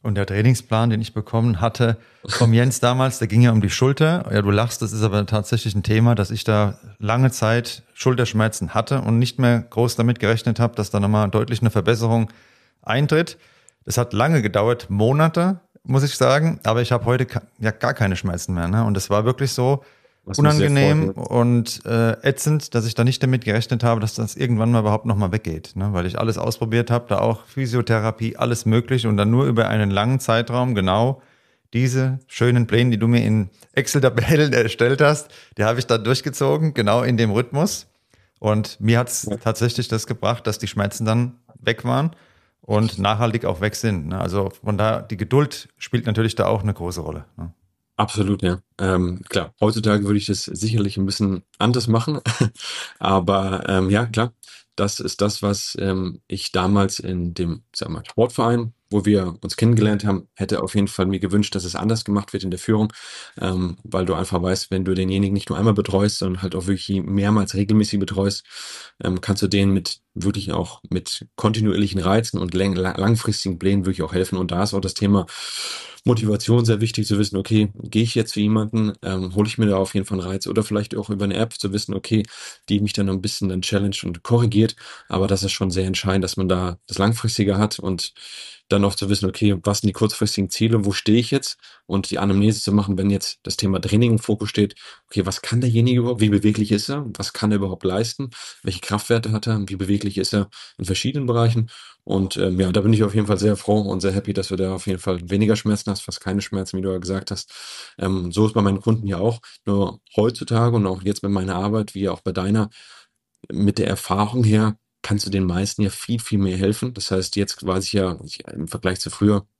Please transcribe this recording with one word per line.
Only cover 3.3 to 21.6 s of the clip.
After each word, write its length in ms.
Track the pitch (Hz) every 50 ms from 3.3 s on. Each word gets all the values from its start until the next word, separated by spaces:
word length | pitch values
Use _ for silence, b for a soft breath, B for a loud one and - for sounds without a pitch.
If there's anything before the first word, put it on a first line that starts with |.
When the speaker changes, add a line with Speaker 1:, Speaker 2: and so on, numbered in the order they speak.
| 104 113
Speaker 1:
ja 100 | 123 120
um 80 | 113 110
die 100 | 101 95
Schulter. 560 | - - 127 131 139 - 156 156 170 180 - -
Ja, 100 | - 104
du 100 | 101 101
lachst, 300 | 101 104 117 120 - -
das 120 | - 101 101
ist 100 | 107 107
aber 220 | 110 95 104 101
tatsächlich 500 | - 107 107 101 - - 113 - 113 95
ein 80 | 104 92
Thema, 320 | - 107 110 117 120 120
dass 160 | 104 101 -
ich 140 | 107 107 -
da 340 | - 107 104 104 101 - - - 107 -
lange 320 | _ 110 104 113 123 131 131
Zeit 540 | 127 - 117 110 113 120 120 - - - _ _ _
Schulterschmerzen 800 | - - 127 127 120 123 - - 110 110 110 - - 92 80 -
hatte 280 | 107 113 - 139 131
und 180 | - 98 113 117
nicht 180 | 127 120 -
mehr 220 | - 127 120 120 117 117 -
groß 280 | - 110 120 120 -
damit 220 | - 113 120 120 -
gerechnet 420 | - 104 113 110 - 123 110 -
habe, 140 | 120 117 -
dass 160 | - 104 -
da 100 | - 104
nochmal 280 | 101 101 107 107 107 98
deutlich 300 | - 107 117 - 120 110
eine 120 | 120 113
Verbesserung 600 | - 110 85 - 120 107 113 113 113 117 113 b b b b b b b b b b b
eintritt. 560 | _ - 110 131 147 147 156 156 170 165 - b b b b b b b b b b
Es 140 | - -
hat 160 | - 120 - -
lange 280 | 101 120 156 165 147
gedauert, 480 | 104 104 87 104 104 117 123 120 - -
Monate, 680 | 98 101 107 120 135 147 160 165 160 175 170 185 196 175 _ _ _ _ _
muss 200 | - 131 135 139
ich 120 | 143 -
sagen, 460 | - 131 127 131 147 156 165 156 - -
aber 180 | 107 110 120
ich 120 | 120 - 123
habe 100 | 117 104
heute 220 | 117 123 127 127
ka-, 180 | - - 123 - _ _ _
ja, 120 | 117 110
gar 220 | 107 - - 123 135
keine 220 | - 120 95 95
Schmerzen 380 | - - 95 87 87 - - 92
mehr, 160 | 87 85 85
ne? 160 | 95 110 117
Und 100 | 110 104
es 140 | 98 95 -
war 160 | 101 104 107
wirklich 260 | 120 127 - 139 127
so 320 | - - 123 127 143 135 b b b b b b b b b
Speaker 2:
Was 140 | 95 98
mich 140 | - 143 151 151
sehr 160 | - 98 -
Speaker 1:
unangenehm 440 | - - - 196 - 151 - - 196
Speaker 2:
freut, 40 |
ja. 60 | - -
Speaker 1:
und, 600 | - - 123 117 120 120 120